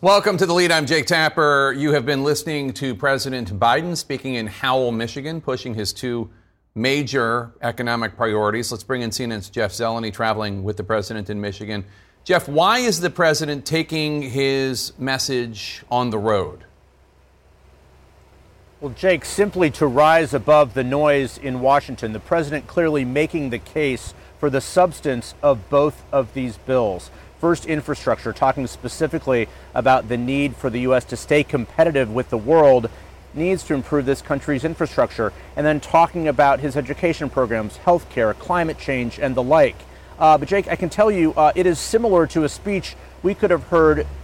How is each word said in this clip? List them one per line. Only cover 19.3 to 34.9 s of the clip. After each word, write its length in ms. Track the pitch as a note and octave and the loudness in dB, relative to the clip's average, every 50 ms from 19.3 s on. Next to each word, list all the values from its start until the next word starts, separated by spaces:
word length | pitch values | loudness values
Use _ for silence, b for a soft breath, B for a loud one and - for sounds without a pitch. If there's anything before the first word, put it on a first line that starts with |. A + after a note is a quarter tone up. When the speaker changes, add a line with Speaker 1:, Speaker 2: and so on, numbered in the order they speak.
| - - G3+ G#3 - F#3 F3+ D#3 | 0 0 0 0 2 2 2 2
Speaker 2:
to 160 | - - D#3 C#3+ | 2 2 0 2
rise 460 | A#2+ C3 D3+ D#3 D#3+ E3 E3 C3 C#3 | 4 6 6 6 6 4 4 2 -2
above 400 | C3+ G2+ - D3+ D3+ D3+ B2 G2+ | -4 2 6 6 6 6 4 2
the 100 | C3 C3 | -4 -2
noise 540 | B2 C3 C#3+ D3+ D3+ C#3+ C#3+ C3+ C#3 - - | 0 0 2 4 4 4 4 2 -2 -6 -8
in 240 | - C#3 B2+ B2+ | -8 -6 -6 0
Washington, 500 | B2 C3 C#3 C#3+ - - C3+ A2 - A2 | 2 4 4 4 2 -2 -10 -8 -8 -8
the 80 | A2 G#2+ | -8 -8
president 480 | - - F3 E3+ E3 C#3+ D3+ D3 C3 - | -4 -2 0 0 0 -2 -4 -8 -8 -6
clearly 380 | - - E3+ D#3+ D3+ D3 C3 | -2 0 0 2 2 0 -2
making 460 | B2 B2+ C#3+ D#3 D#3+ - E3 C#3+ C3+ | 0 0 0 0 0 -2 -4 -4 -4
the 80 | A#2 A#2 | -6 -8
case 540 | - - - D#3 D3+ C#3+ B2+ A#2 - - - B B B B B | -10 -6 -4 -2 -2 -2 -2 -4 -8 -12 -16 B B B B B
for 120 | - D3 | -4 0
the 100 | C3 C3+ | 0 0
substance 720 | - - - - F3+ F#3 D3+ - - D#3 C3 A#2+ A#2 - - - | -4 0 2 2 2 2 2 -4 -4 -4 -4 -4 -6 -10 -14 -2
of 280 | - D3 C#3 A2+ F#2+ - | 2 2 2 2 -2 0
both 340 | - C#3+ C#3+ D3+ C#3 - - - | 2 2 2 2 0 -6 -14 -2
of 220 | - C#3 C3 A2 - | -2 -2 -2 -2 -4
these 240 | C3+ C3 B2 A2 - | -8 -8 -8 -8 -10
bills. 520 | - - C3 B2+ A#2+ G#2 F#2+ F2+ - - B B B B B B | -6 -2 0 0 0 0 -2 -6 -10 -16 B B B B B B
First, 260 | - E3+ E3+ D3+ - | 0 0 0 0 -2
infrastructure, 680 | - D#3+ D3+ C#3 - D3 - - - A#2 - - A#2 | -4 -4 -4 -4 -6 -8 -4 -2 -2 -2 -2 -2 -8
talking 360 | G#2+ - - C3+ C3+ - C3 A#2 | -4 0 0 0 0 0 -4 -8
specifically 840 | - - - - - - D#3+ D3+ - D#3+ - - C3 A#2+ A2+ - B B B B B | -8 -10 -12 -12 -6 -4 -4 -2 -2 -4 -2 0 0 0 0 -2 B B B B B
about 320 | B2+ A#2+ C3 C3 C3 F#2+ G#2+ | -2 2 4 4 4 2 -2
the 80 | B2 | -4
need 400 | A#2+ A#2+ B2 C3+ C#3 C#3+ C#3+ A#2+ | -4 -2 -2 -2 0 -2 -2 -4
for 140 | - - C3+ | -4 -6 -4
the 100 | A2+ B2 | -4 -2
U 160 | B2 B2+ B2+ | 0 2 2
S 80 | B2+ - | 2 0
to 140 | - - A2+ | -2 -10 -10
stay 260 | - - D3+ D3 D3 | -2 2 2 2 2
competitive 640 | - - C#3 A#2 - - - E3 E3+ D#3 C#3 C3 G#2+ | 2 -2 -4 -4 -4 0 2 2 2 4 0 0 0
with 200 | G#2+ A#2+ B2 - | -2 -4 -4 -2
the 80 | - A#2 | -4 -6
world, 520 | G#2 A#2+ D#3+ E3 D3+ C#3+ C3 B2+ A2+ A2+ B B B B B B B - - | 0 2 4 6 8 8 6 6 4 0 B B B B B B B -16 -8
needs 300 | C#3+ D#3+ F3+ F#3+ F#3 - | -4 -2 0 -2 -2 -2
to 100 | - D#3+ | -2 -2
improve 320 | C#3 B2+ - - D3 C3+ | -2 -2 0 0 0 2
this 160 | B2 C#3 C3 | 0 -2 -2
country's 420 | - - D3+ C#3 - - D3 C3 A#2+ | -2 -6 -6 -4 -2 -2 -4 -2 -2
infrastructure, 680 | D#3+ E3+ - E3+ D3 | -4 -4 -4 -4 -4